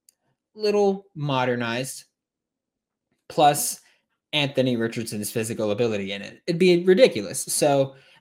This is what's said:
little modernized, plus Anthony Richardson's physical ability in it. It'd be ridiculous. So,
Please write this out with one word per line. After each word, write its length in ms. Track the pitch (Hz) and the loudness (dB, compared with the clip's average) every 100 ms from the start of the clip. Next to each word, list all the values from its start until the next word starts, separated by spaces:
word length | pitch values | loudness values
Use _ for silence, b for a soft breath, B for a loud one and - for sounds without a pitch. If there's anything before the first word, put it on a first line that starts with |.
| _ _ _ _ _ | _ _ _ _ _
little 520 | 214 208 208 202 196 - | -4 0 2 2 0 -8
modernized, 920 | 156 143 131 127 120 117 117 135 - - _ _ _ _ _ _ _ _ _ _ _ - | -8 -2 0 0 0 -2 -4 -6 -10 -18 _ _ _ _ _ _ _ _ _ _ _ -8
plus 500 | - 147 143 - - b b b _ - | 2 4 4 -4 -8 b b b _ -6
Anthony 420 | 151 139 135 127 117 | -2 -2 0 0 0
Richardson's 540 | 113 117 110 107 104 | -2 -4 -8 -8 -6
physical 400 | 120 110 113 107 | -6 -6 -4 -4
ability 420 | 104 120 104 98 | -2 -2 -4 -8
in 80 | 101 | -10
it. 220 | 104 - - | -12 -14 -6
It'd 120 | 170 | 2
be 260 | 180 175 | 4 4
ridiculous. 560 | 185 185 254 - 95 - | 4 6 6 4 -8 -10
So, 540 | - - 151 139 135 B B B | -6 0 2 2 0 B B B